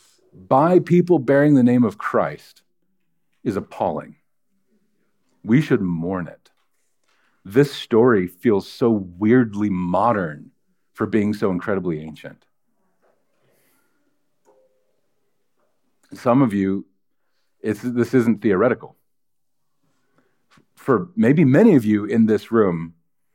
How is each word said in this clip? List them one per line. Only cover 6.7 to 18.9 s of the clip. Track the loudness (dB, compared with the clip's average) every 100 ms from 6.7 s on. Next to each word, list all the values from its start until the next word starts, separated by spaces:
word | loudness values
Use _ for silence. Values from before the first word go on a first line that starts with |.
| _ _ _ _ _ _ _
This | -4 0 0
story | -2 -2 2 4 2 -2
feels | -4 0 0 -2
so | -4 0
weirdly | 0 -4 -4 2 2 2 -2 -4
modern | -4 -2 0 0 0 -4 -10 -20 _ _ _ _
for | -8 -4
being | -2 -2
so | -2 -4
incredibly | -4 -6 -6 -6 -8
ancient. | -10 -18 -20 -20 _ _ _ _ _ _ _ _ _ _ _ _ _ _ _ _ _ _ _ _ _ _ _ _ _ _ _ _ _ _ _ _ _ _ _ _ _
Some | -6 0 2
of | 2
you, | 0 -2 -4 -8 _ _ _ _ _ _ _
it's, | -8 -8
this | -6 -4 0
isn't | 0 0 0
theoretical. | 0 0 0 -2 -8